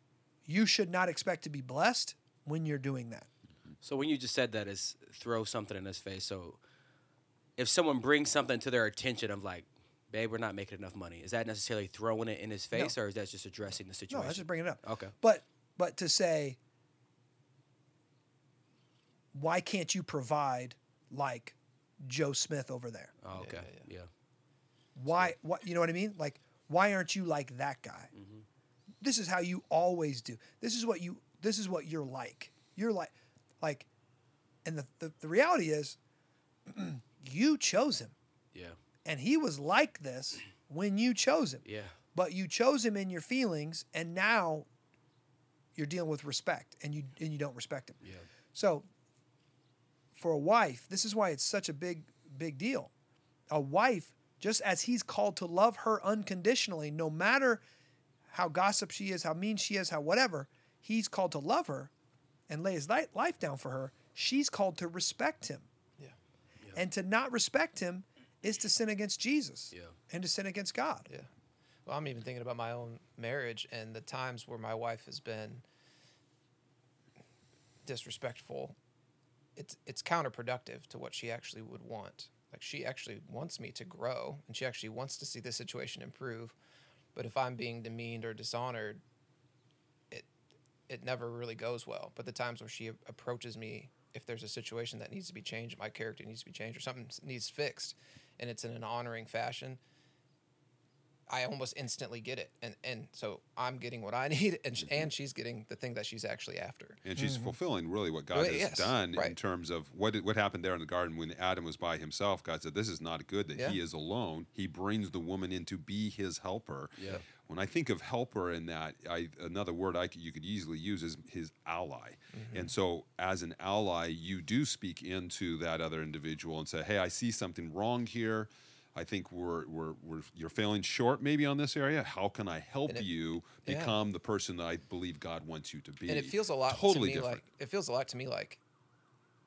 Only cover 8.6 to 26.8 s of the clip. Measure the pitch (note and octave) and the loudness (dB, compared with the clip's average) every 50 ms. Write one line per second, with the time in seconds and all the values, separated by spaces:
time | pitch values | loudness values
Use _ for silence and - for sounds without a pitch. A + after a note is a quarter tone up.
8.6 | - C3+ B2 A#2+ A2 G#2+ - - - C3 A#2 - A#2+ G#2 G2+ G2+ G2 F#2 F2+ F2 | 2 2 4 4 4 4 2 0 -2 -2 0 0 -2 -2 -2 -2 -4 -6 -6 -8
9.6 | - _ _ _ _ _ _ _ _ _ A2 A2 A2+ A2 A2+ A2+ A2+ G#2+ G2 G2 | -10 _ _ _ _ _ _ _ _ _ -4 -2 -2 0 -2 -2 -2 -2 -2 -4
10.6 | G2 - G2+ F#2 G2+ F2+ - G2+ F2+ F2 E2+ E2+ D#2 F#2+ A#2+ A2+ A2+ A2+ G#2+ G#2 | -8 -8 -10 -12 -12 -10 -10 -10 -10 -10 -12 -12 -8 -2 -2 0 0 0 -2 -4
11.6 | - - A2+ G#2 G2 F#2 - - G#2+ A2+ A2 A2 A2+ A2+ G#2 C#2+ G2 A2 A2 G2+ | -2 -2 -2 -2 -2 -4 -6 -2 0 0 2 2 0 -2 -2 -4 -4 -6 -6 -6
12.6 | - - A2+ A#2 - - - B2+ G#2+ G2+ F#2+ A2 G2+ G2 G2+ F#2+ - G2+ - G#2+ | -6 -2 0 0 0 0 0 0 -2 -2 -2 -4 -6 -6 -8 -10 -10 -10 -8 -8
13.6 | G#2 F#2+ F2+ - F#2 F#2+ G2 - G2+ - C4+ C4 C3+ C3+ E3+ F#3+ E3 D#3+ F3 D#3+ | -6 -6 -6 -8 -8 -8 -8 -8 -8 -6 -4 -4 -4 -4 -4 -4 -4 -4 -2 -2
14.6 | E3+ F3 B2+ - - A2 A2+ - F#2+ G2+ - - - A3 G3 - - _ _ _ | -2 -2 -4 -6 -6 -6 -6 -6 -6 -10 -2 6 8 8 8 8 4 _ _ _
15.6 | _ _ _ - F3 E3 - - F#3+ D#3 - - F#3+ E3+ D#3+ D3+ D3 C3+ B2 - | _ _ _ 0 0 0 0 0 2 4 4 6 6 6 4 4 2 0 -4 -8
16.6 | _ _ _ _ _ _ _ _ _ _ _ _ _ _ _ _ _ _ _ _ | _ _ _ _ _ _ _ _ _ _ _ _ _ _ _ _ _ _ _ _
17.6 | _ _ _ _ _ _ _ _ _ _ _ _ _ _ _ _ _ _ _ _ | _ _ _ _ _ _ _ _ _ _ _ _ _ _ _ _ _ _ _ _
18.6 | _ _ _ _ _ _ _ _ _ _ _ _ _ _ - C#3 D3 D#3+ F3 F#3 | _ _ _ _ _ _ _ _ _ _ _ _ _ _ -8 -2 2 4 4 4
19.6 | F3+ - - F#3+ D#3+ - - F#3 D#3+ - - C#3+ B2 A#2 D3+ D3 C#3+ C3+ B2+ B2 | 2 2 0 0 0 0 0 -2 -2 -2 -4 -2 0 2 2 2 4 2 2 0
20.6 | B2+ A#2+ - _ _ _ _ _ _ - - C3+ C#3 C3 B2 A#2+ - - - _ | -2 -6 -10 _ _ _ _ _ _ -10 -4 -2 0 0 -2 -4 -8 -14 -20 _
21.6 | _ _ _ _ _ _ _ - C#3 B2+ B2 D3 D3+ C#3 C3 - - - D3+ C#3 | _ _ _ _ _ _ _ -14 -10 -4 0 0 2 2 2 0 0 0 -2 -4
22.6 | B2 - C3 B2 B2 A#2 A2 - - - - - G2 F#2+ F#2+ F#2+ - - - F2 | -4 -4 -6 -8 -8 -8 -10 -10 -14 -16 -18 -16 -14 -12 -10 -10 -10 -10 -10 -12
23.6 | F2 - - - - - F2 F2+ F2 F2 - _ _ _ _ _ _ _ _ _ | -12 -12 -16 -18 -16 -16 -14 -14 -14 -16 -20 _ _ _ _ _ _ _ _ _
24.6 | _ _ _ _ _ _ - C3 B2+ D3 E3 F3+ F#3 E3+ - - - D#3 F3+ - | _ _ _ _ _ _ -14 -6 0 4 6 6 6 4 2 -2 -2 -2 -2 -2
25.6 | - F3+ E3+ E3+ E3 E3 E3 F3+ G3+ G#3+ G3+ E3 D3+ C#3+ - - _ _ _ _ | 0 0 4 4 4 4 4 2 0 -2 -2 -2 -4 -4 -4 -8 _ _ _ _
26.6 | _ - D3+ F3+ | _ 2 4 6